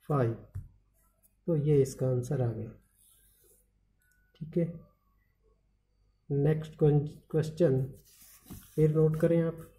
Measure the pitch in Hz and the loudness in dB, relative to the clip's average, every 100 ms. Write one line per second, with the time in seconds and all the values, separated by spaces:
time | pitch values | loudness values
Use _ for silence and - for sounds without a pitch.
0 | _ 147 117 113 - - - _ _ _ | _ -2 -2 -4 -12 -18 -18 _ _ _
1 | _ _ _ _ - 160 143 143 127 - | _ _ _ _ -4 -2 2 2 2 0
2 | 131 127 123 147 120 107 107 - _ _ | -2 -2 -2 -2 -2 -4 -10 -16 _ _
3 | _ _ _ _ _ _ _ _ _ _ | _ _ _ _ _ _ _ _ _ _
4 | _ _ _ _ 156 - 170 - - _ | _ _ _ _ -8 -4 -4 -6 -20 _
5 | _ _ _ _ _ _ _ _ _ _ | _ _ _ _ _ _ _ _ _ _
6 | _ _ _ 143 143 156 - - 151 147 | _ _ _ -2 0 0 -4 0 4 4
7 | 143 - _ 160 151 - 170 131 135 - | 0 -10 _ -2 -2 0 2 2 -2 -8
8 | _ - - - _ - - - 156 156 | _ -20 -20 -20 _ -20 -14 2 2 4
9 | 156 156 170 170 165 160 - | 2 4 2 2 0 -4 -16